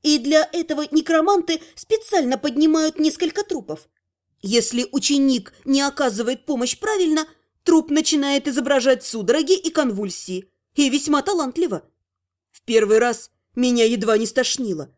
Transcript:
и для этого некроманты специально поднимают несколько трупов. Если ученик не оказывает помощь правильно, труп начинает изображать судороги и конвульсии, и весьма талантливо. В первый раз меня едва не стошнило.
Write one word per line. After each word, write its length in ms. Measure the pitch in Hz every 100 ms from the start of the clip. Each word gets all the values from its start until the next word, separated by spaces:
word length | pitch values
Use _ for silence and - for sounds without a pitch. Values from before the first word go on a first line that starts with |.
и 160 | 302 294
для 300 | 254 311 311
этого 320 | 349 330 294 302
некроманты 680 | 311 311 330 330 403 339 330 -
специально 640 | - - 440 - 381 247 262
поднимают 600 | 294 247 311 320 311 311
несколько 460 | 311 302 330 392
трупов. 440 | 403 311 - 151 - _ _ _ _ _
Если 460 | 196 233 226 240 247
ученик 600 | 285 - 285 269 247 - _
не 160 | - 277
оказывает 640 | 277 277 269 208 233 269
помощь 340 | - 269 247 -
правильно, 480 | 427 415 339 311 311 _ _ _
труп 260 | - 330 320
начинает 580 | 294 311 302 277 277 277
изображать 560 | 262 254 285 247 254
судороги 500 | - 226 190 285 294
и 160 | 381 330
конвульсии, 760 | 311 269 196 202 - - 185 - _ _
и 140 | - 277
весьма 340 | 285 302 294
талантливо. 600 | 285 370 269 277 339 180 _ _ _ _ _ _ _
В 120 | -
первый 360 | - 220 208 220
раз 320 | 240 226 - _ _
меня 300 | - 247 240
едва 340 | 226 233 202 214
не 80 | 226
стошнило. 680 | - 247 - 233 160 135